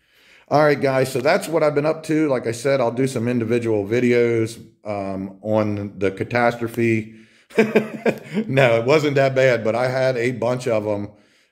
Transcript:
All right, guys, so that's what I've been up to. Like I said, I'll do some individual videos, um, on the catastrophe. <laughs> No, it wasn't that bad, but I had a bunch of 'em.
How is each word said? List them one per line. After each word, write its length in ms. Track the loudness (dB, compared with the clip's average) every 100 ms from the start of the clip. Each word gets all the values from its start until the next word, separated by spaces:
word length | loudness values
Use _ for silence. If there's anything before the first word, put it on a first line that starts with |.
| _ _ _ _ -2
All 140 | 2
right, 180 | 4 2
guys, 320 | 0 0 0
so 100 | 0
that's 260 | 0 0 0
what 160 | 0
I've 100 | 2
been 140 | 0 0
up 160 | -2
to. 240 | -2 0 2
Like 180 | 0 -2
I 60 |
said, 280 | -4 0 0
I'll 120 | 0
do 160 | 0 -2
some 200 | 0 -2
individual 560 | -2 0 -2 0 -2
videos, 760 | 0 0 2 4 2 2 -2 -6 -20 _ -10
um, 540 | -8 -6 -6 -8 -10
on 560 | -2 0 0 -2 -8 -2
the 140 | -2
catastrophe. 1040 | -2 -4 0 0 0 -6 -2 0 0 -4 -16
<laughs> 60 | -20 _ _ 0 2 2 -2 -4 -2 -4 -6 -6 -2
No, 280 | 2 4 4
it 100 | 4
wasn't 300 | 2 2 2
that 180 | 2
bad, 300 | 4 2 2
but 120 | 0 -2
I 120 | -2
had 300 | 0 0 0
a 140 | -2
bunch 360 | -2 -4 -2 -2
of 180 | -2 -2
'em. 240 | -4 -6 -14 _ _ _